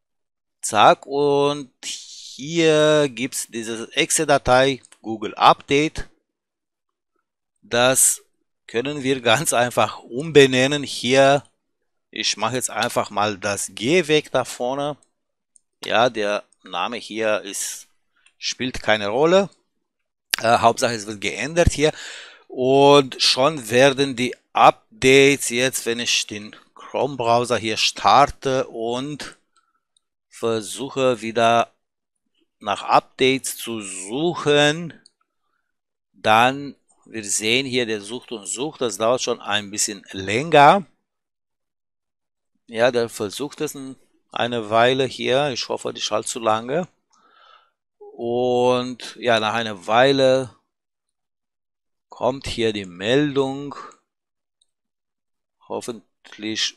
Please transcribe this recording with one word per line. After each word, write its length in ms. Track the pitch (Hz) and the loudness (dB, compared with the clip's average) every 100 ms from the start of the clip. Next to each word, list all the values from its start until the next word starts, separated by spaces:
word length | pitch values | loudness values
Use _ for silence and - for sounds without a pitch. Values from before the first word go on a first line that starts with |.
| _ _ _ _ _ _ | _ _ _ _ _ _
Zack, 420 | - 107 127 175 | -2 4 6 4
und 680 | - 139 147 143 143 147 135 _ | 0 -2 2 2 0 -2 -10 _
hier 1200 | - - - - - - 143 165 160 151 151 151 143 | -14 -14 -16 -20 -18 -14 -6 2 4 4 4 4 2
gibt's 380 | 113 127 - - | -2 -8 -8 -10
diese 380 | 117 110 113 113 | -10 -8 -10 -6
Exe-Datei, 880 | 135 160 - 151 139 - 127 135 127 _ _ | -2 0 0 2 2 4 4 4 0 _ _
Google 320 | 107 110 101 | -12 -8 -8
Update. 720 | - 117 170 - 143 156 - - _ _ _ _ _ _ _ _ _ _ _ _ _ _ _ | 4 4 4 2 0 0 -4 -12 _ _ _ _ _ _ _ _ _ _ _ _ _ _ _
Das 600 | 104 120 127 131 - - _ _ _ _ - | -4 2 2 4 0 0 _ _ _ _ -8
können 360 | 113 135 147 | -6 -4 -4
wir 180 | 131 135 | -2 0
ganz 320 | 117 110 - | 2 2 2
einfach 460 | 120 123 120 107 - | 0 0 0 -2 -4
umbenennen. 840 | - 120 165 147 135 127 131 147 | -12 -10 2 6 6 6 0 -2
Hier, 600 | 131 - 120 131 135 143 - _ _ _ _ _ _ | -6 -6 2 4 6 4 -2 _ _ _ _ _ _
ich 280 | - 107 - | -8 -6 -4
mache 160 | 110 | -4
jetzt 160 | 127 - | -4 -4
einfach 400 | 104 117 127 104 | -4 -2 -2 -4
mal 260 | 101 104 95 | -2 -2 -2
das 360 | 101 98 - | -6 -6 -8
G 340 | 98 117 185 147 | -6 0 0 2
weg 240 | 151 - | 0 0
da 140 | 135 120 | -4 -4
vorne. 500 | - 123 139 143 143 _ _ _ _ _ _ _ _ | -6 -6 -4 -8 -10 _ _ _ _ _ _ _ _
Ja, 240 | 95 101 127 | -2 2 2
der 340 | 110 101 104 - _ | 0 -4 -4 -8 _
Name 340 | 92 90 98 117 | -10 -6 -6 -8
hier 460 | - 107 110 101 | -10 -4 -2 -2
ist, 460 | 95 95 - - - _ _ _ _ _ | -4 -10 -10 -12 -20 _ _ _ _ _
spielt 440 | - - 127 - | -10 -8 -8 -4
keine 260 | - 107 101 | 0 0 0
Rolle. 420 | 120 160 190 190 _ _ _ _ _ _ _ _ - | 0 4 4 2 _ _ _ _ _ _ _ _ -2
Äh, 220 | 117 113 | 2 4
Hauptsache, 340 | 117 113 120 | 4 2 -2
es 120 | 113 101 | -4 -10
wird 140 | 104 | -8
geändert 520 | 98 92 135 170 165 | -6 -6 -4 2 2
hier. 200 | - 151 - - - - - - | 2 0 -2 -10 -18 -20 -20 -12
Und 720 | - 127 139 139 143 135 - | -2 2 6 8 8 4 0
schon 480 | - 127 139 156 110 | 0 2 0 -2 0
werden 480 | 120 139 131 139 120 | 4 4 4 -4 -4
die 180 | 123 - _ | -6 -6 _
Updates 960 | 107 135 - _ - 131 139 139 139 - | 4 6 6 _ 0 6 6 6 4 -2
jetzt, 340 | 120 131 - | -2 -2 -2
wenn 160 | 117 117 | -6 -4
ich 260 | 113 - - | -4 -4 -4
den 300 | 104 104 - _ | -10 -14 -20 _
Chrome-Browser 840 | - - 104 131 131 117 120 120 113 | -20 -8 -4 -4 -2 2 2 2 -2
hier 180 | 110 104 | -2 -2
starte 920 | - - - 117 143 - 139 131 - | -4 0 4 6 6 0 -4 -4 -4
und 680 | 120 113 123 143 143 - - _ _ _ _ _ _ _ _ _ | -8 -6 -6 -8 -12 -16 -20 _ _ _ _ _ _ _ _ _
versuche 920 | - 117 113 92 92 135 135 127 117 | -8 -4 -4 -6 -10 -8 -2 0 0
wieder 520 | 113 113 113 117 - _ _ _ _ _ _ _ _ _ | -4 0 2 2 0 _ _ _ _ _ _ _ _ _
nach 240 | 107 95 | -6 -6
Updates 760 | - 135 - - 131 135 - - | 2 2 2 0 0 0 -6 -10
zu 240 | 123 113 | -10 -10
suchen, 1120 | 98 92 95 127 170 156 147 147 147 160 170 - _ _ _ _ _ _ _ _ _ _ _ | -10 -14 -10 -4 -4 -4 0 2 2 0 -8 -16 _ _ _ _ _ _ _ _ _ _ _
dann, 640 | _ 110 110 123 139 143 - _ _ _ | _ 2 4 2 0 -10 -18 _ _ _
wir 180 | 110 | -12
sehen 420 | 101 95 107 123 135 | -8 -4 0 0 0
hier, 200 | 123 113 | -4 -2
der 160 | 107 | -6
sucht 300 | 101 120 - | -8 -14 -12
und 140 | 110 95 | -14 -10
sucht, 360 | 110 151 - | -8 -8 -6
das 160 | 120 98 | -6 -2
dauert 240 | 113 127 | -2 0
schon 180 | - 85 | -2 -6
ein 300 | - 104 101 | -4 -6 -4
bisschen 340 | 101 - 101 - | -6 -6 -8 -14
länger. 720 | 95 95 110 165 151 143 196 - _ _ _ _ _ _ _ _ _ _ _ _ _ _ _ _ _ - | -10 -4 -4 2 6 6 6 0 _ _ _ _ _ _ _ _ _ _ _ _ _ _ _ _ _ -10
Ja, 240 | 113 123 | 0 2
der 180 | 120 117 | 2 -2
versucht 540 | - 104 - 143 - | -4 -8 -6 -10 -8
es 120 | 151 | -10
ein, 220 | 139 135 131 _ _ _ | -10 -16 -18 _ _ _
eine 380 | - 117 120 104 | -4 -4 -4 0
Weile 360 | 113 123 131 131 | 4 4 2 -2
hier, 440 | - 117 131 147 | -4 -2 0 -2
ich 180 | 117 - | -6 -8
hoffe 240 | 113 120 | -8 -8
nicht 200 | 117 - | -8 -6
allzu 260 | 107 110 127 | -4 -6 -4
lange. 480 | 110 110 120 156 185 _ _ _ _ _ _ _ _ _ _ _ | -2 -2 -2 -6 -6 _ _ _ _ _ _ _ _ _ _ _
Und 1160 | - - 117 120 123 123 123 123 127 120 - - | -20 -10 -4 -2 0 2 2 0 -2 -10 -16 -6
ja, 220 | 120 113 | 0 0
nach 140 | 107 | 0
einer 320 | 113 110 98 90 | -2 -4 -8 0
Weile 680 | 113 135 139 131 131 127 - _ _ _ _ _ _ _ _ _ _ _ _ _ _ _ | 4 4 4 2 2 -2 -14 _ _ _ _ _ _ _ _ _ _ _ _ _ _ _
kommt 360 | - 117 135 - | -6 -4 -4 -6
hier 280 | - 113 | -4 -2
die 120 | 104 92 | -4 -8
Meldung, 880 | 87 104 135 147 135 135 135 143 - - - _ _ _ _ _ _ _ _ _ _ _ _ _ _ _ _ - | -8 0 0 0 -2 -2 -4 -12 -14 -18 -20 _ _ _ _ _ _ _ _ _ _ _ _ _ _ _ _ -12
hoffentlich 1120 | 104 113 110 _ _ - - 107 107 - | -10 -10 -14 _ _ -20 -12 -8 -6 -8